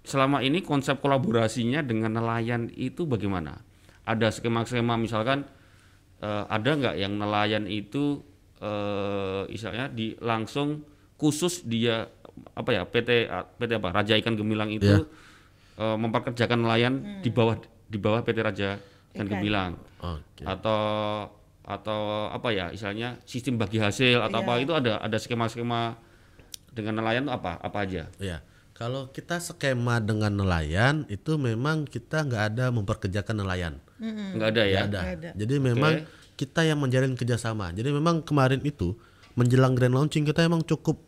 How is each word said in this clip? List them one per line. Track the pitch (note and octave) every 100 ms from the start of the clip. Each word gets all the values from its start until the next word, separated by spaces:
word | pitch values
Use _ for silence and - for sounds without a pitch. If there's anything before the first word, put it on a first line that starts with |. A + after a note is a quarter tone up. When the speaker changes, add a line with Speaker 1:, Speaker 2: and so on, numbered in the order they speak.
Speaker 1:
selama | - C3+ C3+ C#3+
ini | B2+ D#3+
konsep | - C#3+ C3 C3+
kolaborasinya | C#3+ C#3 C3 A#2 A2 - A#2 C#3
dengan | C#3+ A2 A2
nelayan | A2+ A2+ A#2 A2+ A#2+ A#2
itu | - B2+ -
bagaimana? | F3 A#2 G2+ F#2+ D2+ D2 - - - -
Ada | - A2+ A2
skema-skema | - A#2 A#2 A2+ B2 A#2 A#2
misalkan, | A2+ G#2+ A2 C#3 C#3 - - - - - _ -
eh, | G#2 G#2 G2
ada | G#2+ A2
nggak | D3+ A#2+ D#2+
yang | G2
nelayan | G#2 G#2 G#2 G#2+ G#2+ G#2
itu, | G#2 G2+ C#3 D3 C#3+ - - _ -
eh, | G#2 G#2 G2+ G2+ G2+ G2+ G2 F#2+ F#2+
misalnya | G2 G#2+ G2 C3+
di | B2 A2 -
langsung | A#2 A2+ G#2+ C#3+ D3 D3+ - - -
khusus | _ D3+ D3 F3 F3
dia | A#2 A2+ A#2 A2+ - - - - -
apa | - -
ya, | A2
P | F2+ A#2+
T, | A#2 A#2+ A2+
ah, | F2+
P | - -
T | A#2+
apa, | A2+ G2+
Raja | F2+ G#2
Ikan | A2 A2+
Gemilang | A2+ G#2+ G#2+ G#2+
itu, | G#2+ G2+
Speaker 2:
Iya. | D3+ D#3 - - - - _ - -
Speaker 1:
eh, | A2 A2
memperkerjakan | A#2 A#2+ A#2 A#2 A2 A#2
nelayan | A#2 A2+ A#2+ C3+
Speaker 3:
Hmm. | C3+ G3
Speaker 1:
di | C3
bawah, | A2 A2+ G#2+ - -
di | - G#2+
bawah | G2+ A2
P | A#2+
T | A2
Raja | G#2+ G2 G2 G2+ - - _
Ikan | -
Speaker 3:
Ikan. | G#2
Speaker 1:
Gemilang. | G#2 G#2 G#2 F#2 E2+ - -
Speaker 2:
Oke. | F2 D#2+ - -
Speaker 1:
Atau, | D2 F#2 A2 G#2+ G#2+ G#2+ G#2 G#2+ G#2 - - _
atau | - G2+ - G#2+ G#2+ G#2+ G#2
apa | D2+ B2
ya, | G#2 F2
istilahnya | G#2 G#2 G#2 A#2+ A#2+
sistem | - C3 B2 A#2+
bagi | G2+ A2
hasil | G#2 G2 B2+ A#2+
atau | A2 G#2+
Speaker 3:
Iya. |
Speaker 1:
apa, | G2 A#2+
itu | C#3
ada, | D#3 B2 G#2
ada | G#2+ G#2+
skema-skema | - A#2 A2+ A#2 A#2 A#2 A2+ A2+ - - - - - - -
dengan | A#2 G#2+ A2
nelayan | A2+ A#2
tuh | C#3+
apa, | B2 F2 E2+
apa | - G2+
aja? | G2+ F2+ D#2 -
Speaker 2:
Iya. | G2 E2 - - -
Kalau | - A#2 C3 C3
kita | - - E3+
skema | E3+ - C#3+ B2+ A#2+ A#2
dengan | G#2+ G#2+ G#2+
nelayan | G2+ G2 E2+ D2+ E2+ B2 D3+ -
itu | G2+ -
memang | D#3 C3 A2 C#3 D#3
kita | C#3+ A#2+ - D#3
nggak | D3 A2+ G#2+
ada | A2 B2+
memperkerjakan | A#2+ G2 G#2+ G2 G2 F#2+ G#2+
nelayan. | G2 F#2 F2 C#2 - -
Speaker 3:
Mm-mm. | A3 G#3+ - A2+
Speaker 1:
Nggak | A2
ada | A2
ya? | G#2 F#2+
Speaker 2:
Nggak | G#2
ada. | G2+
Speaker 3:
Nggak | F2+ E2
ada. | E2
Speaker 2:
Jadi | F#2 A2
Speaker 1:
Oke. | C#3+
Speaker 2:
memang | C3 A#2+ D3+ D#3 D#3+ - -
kita | - C#3 -
yang | D#3+ D3
menjalin | C3+ B2+ C3+
kerjasama. | B2+ A#2+ A#2 A2+ A2 F#2
Jadi | F2 B2+
memang | C#3+ D#3+ E3
kemarin | D3+ D3 C3 C3
itu | C3+ - F2 - - - -
menjelang | - B2 B2+ C3
grand | B2+ B2
launching | B2+ D3+ D#3
kita | D3+ D3
emang | E3 E3+
cukup | D#3+ D#3 - D#3